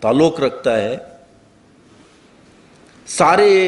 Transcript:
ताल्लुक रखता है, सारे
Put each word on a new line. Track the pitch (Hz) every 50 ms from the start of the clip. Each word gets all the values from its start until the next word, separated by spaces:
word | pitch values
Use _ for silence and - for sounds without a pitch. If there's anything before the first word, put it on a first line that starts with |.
ताल्लुक | - 110 117 139 160 165 160 -
रखता | 135 123 - - - 131 113
है, | 110 101 110 127 135 - - - - _ _ _ _ _ _ _ _ _ _ _ _ _ _ _ _ _ _ _ _ _ _ _ _ _ _ _ _ _ _ _ _ _ _ _ _ _
सारे | - - - 165 151 175 196 208 208 196 190 185